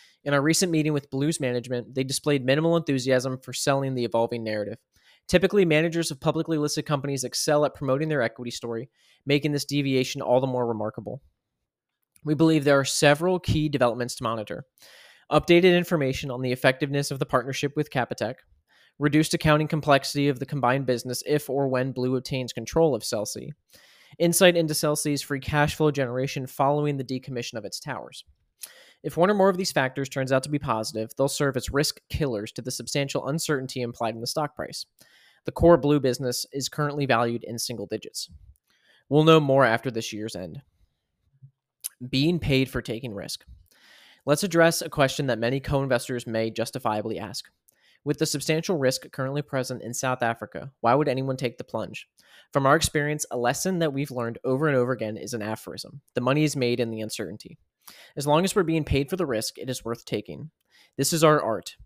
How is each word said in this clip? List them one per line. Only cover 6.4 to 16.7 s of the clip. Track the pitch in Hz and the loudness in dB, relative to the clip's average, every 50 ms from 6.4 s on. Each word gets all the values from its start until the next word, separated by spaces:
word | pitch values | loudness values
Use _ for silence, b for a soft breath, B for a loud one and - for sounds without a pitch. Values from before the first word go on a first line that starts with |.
| 160 - 165 | -2 -2 -2
listed | 151 147 147 - 156 147 | -2 0 -2 -2 -4 -2
companies | - 151 139 135 143 139 127 123 | -2 -4 -2 -2 -4 -4 -4 -6
excel | 120 - - - - 151 147 151 | -6 -4 -4 0 2 2 2 2
at | 139 - | 0 -2
promoting | - 147 131 131 143 156 156 | -4 -2 0 0 0 0 0
their | 151 139 | 0 0
equity | 117 117 - - 123 120 | 0 -2 -2 -6 -10 -10
story, | - - - 117 117 113 - - b b b b b b b | -10 -8 -8 -6 -6 -6 -8 -10 b b b b b b b
making | 139 143 147 139 151 | 0 2 2 2 0
this | 147 143 - | -2 -2 -2
deviation | - 143 143 139 139 131 127 127 - - 139 | -2 -2 0 0 2 2 2 0 0 -4 -4
all | 101 - 123 127 | 0 2 4 4
the | 131 | 4
more | 131 127 123 120 | 2 0 -2 0
remarkable. | 117 117 107 107 107 - - 104 98 - 139 - _ _ _ _ _ _ _ _ _ _ _ _ _ _ _ _ _ _ _ - | -2 -2 -2 -4 -6 -6 -8 -12 -12 -12 -12 -16 _ _ _ _ _ _ _ _ _ _ _ _ _ _ _ _ _ _ _ -4
We | 147 151 | -4 2
believe | 131 165 160 160 156 135 | 4 4 4 4 4 4
there | 147 143 139 | 4 4 4
are | 135 | 4
several | - - - 160 143 147 147 170 185 185 175 | 0 0 4 4 4 4 4 2 0 0 0
key | - - - 156 151 156 | 0 0 0 0 0 0
developments | 135 131 123 120 113 123 120 120 - | 2 2 2 2 2 -2 -4 -6 -6
to | - | -6
monitor. | 123 113 113 113 107 - - - 143 _ _ B B B B B B B B B B B | -4 -4 -4 -4 -8 -8 -10 -12 -12 _ _ B B B B B B B B B B B
Updated | 143 151 - - 170 175 180 185 175 | 2 2 4 6 6 6 8 6 4
information | 175 175 - 185 156 139 131 131 - 147 139 | 4 2 0 0 0 0 -2 -2 -4 -6 -8
on | 123 127 | -6 -4
the | 131 127 | -2 -4
effectiveness | 123 - - 131 | -2 2 2 2